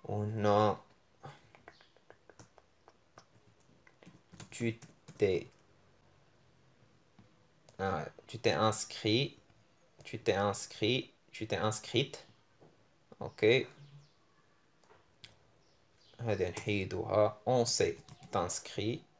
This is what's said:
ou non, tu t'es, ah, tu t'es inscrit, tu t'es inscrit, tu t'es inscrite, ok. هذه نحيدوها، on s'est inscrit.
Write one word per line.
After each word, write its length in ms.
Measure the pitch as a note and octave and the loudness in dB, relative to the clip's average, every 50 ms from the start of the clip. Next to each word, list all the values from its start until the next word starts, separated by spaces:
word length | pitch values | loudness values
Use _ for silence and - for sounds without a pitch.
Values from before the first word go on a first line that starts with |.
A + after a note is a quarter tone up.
| - - | -6 -4
ou 60 | G#2 G#2 G#2 G#2+ A2 A2 G#2 | -4 -2 -2 -2 -2 2 4
non, 340 | G#2 G2+ G#2 G#2+ G#2 - - - _ _ _ _ _ _ _ - - - - _ - - - _ - - - - _ _ _ _ _ - _ _ - - - - _ _ - _ _ _ _ _ - _ _ _ _ _ - _ _ _ - _ - _ _ _ _ _ _ _ - _ _ - - - - _ _ - - - - - | 6 6 6 6 4 2 -2 -8 _ _ _ _ _ _ _ -20 -20 -20 -20 _ -20 -20 -20 _ -20 -20 -20 -20 _ _ _ _ _ -20 _ _ -20 -20 -20 -20 _ _ -20 _ _ _ _ _ -20 _ _ _ _ _ -20 _ _ _ -20 _ -20 _ _ _ _ _ _ _ -20 _ _ -20 -20 -20 -20 _ _ -20 -20 -20 -16 -8
tu 120 | - A#2+ A2+ A2 - - - - _ _ - - - | -4 -2 -2 -2 -4 -14 -20 -20 _ _ -20 0 2
t'es, 200 | G#2 G2 F#2 - - - _ _ _ _ _ _ _ _ _ _ _ - _ _ _ _ _ _ _ _ _ _ _ _ _ _ - _ _ _ _ _ _ - - _ _ _ _ _ _ _ _ - - - | 2 4 4 0 -2 -8 _ _ _ _ _ _ _ _ _ _ _ -20 _ _ _ _ _ _ _ _ _ _ _ _ _ _ -20 _ _ _ _ _ _ -20 -20 _ _ _ _ _ _ _ _ -20 -10 -6
ah, 260 | G2 F#2+ F#2 D#2 D2+ - - - - - | -4 -4 -4 -4 -6 -10 -14 -20 -18 -16
tu 80 | - A2+ | -14 0
t'es 180 | - A2 E2 D2+ G#2+ A2 | 0 2 2 4 2 2
inscrit, 560 | G#2 - - - - - - A2 G#2+ B2 C#3+ D3 - - _ _ - _ _ _ _ _ _ _ _ - - - | 2 0 -6 -8 -10 -2 0 2 2 2 0 -2 -6 -16 _ _ -20 _ _ _ _ _ _ _ _ -20 -16 -14
tu 60 | - A2+ - | -14 -2 0
t'es 140 | A#2 F#2+ G2 G2+ G#2 | 0 2 2 2 0
inscrit, 500 | G2 - - - - - G#2+ G#2 B2+ C3 - - _ _ _ _ - | 0 -2 -8 -10 -6 -2 0 0 0 0 -2 -8 _ _ _ _ -12
tu 80 | - A2 | -10 -6
t'es 140 | - G#2+ F2 G2+ G#2+ | -4 -2 -2 0 -2
inscrite, 480 | A2 - - - - A#2 C#3 - - - - - - _ _ _ _ _ - - _ _ _ _ _ _ _ _ - _ - - | -2 -4 -8 -2 0 0 0 -2 -6 -18 -20 -20 -20 _ _ _ _ _ -20 -20 _ _ _ _ _ _ _ _ -14 _ -12 -12
ok. 160 | - - A2 G#2+ A#2+ C#3 - - - - - - - - - - _ _ _ _ _ _ _ _ _ _ _ _ _ _ _ _ - - _ _ _ _ - - - _ _ _ _ _ _ _ _ _ _ _ _ _ _ - - - A#2+ | -4 2 4 4 4 4 2 -4 -12 -20 -20 -20 -20 -20 -20 -20 _ _ _ _ _ _ _ _ _ _ _ _ _ _ _ _ -20 -20 _ _ _ _ -20 -20 -20 _ _ _ _ _ _ _ _ _ _ _ _ _ _ -20 -16 -6 -2
هذه 240 | A#2 G#2 G2 F2+ F2+ | -2 0 0 0 -2
نحيدوها، 840 | - - - A2 G#2 G2+ F#2+ F#2+ F#2+ F2+ - G2+ G2 G#2+ G#2 G#2+ - - - | -2 -6 -2 -2 -2 0 -2 -4 -4 -6 -4 0 2 4 2 2 0 -4 -2
on 180 | - B2+ B2 A#2 | 0 2 2 2
s'est 320 | A2+ - - G2 F2 - - - - - - - - - | 2 2 0 0 0 0 -6 -14 -20 -20 -20 -16 -4 -4
inscrit. 640 | G2 F2 F2+ - - - - - - G2+ A2 - - - _ _ | -2 -2 -2 -4 -8 -8 -8 -8 -4 -4 -4 -4 -6 -10 _ _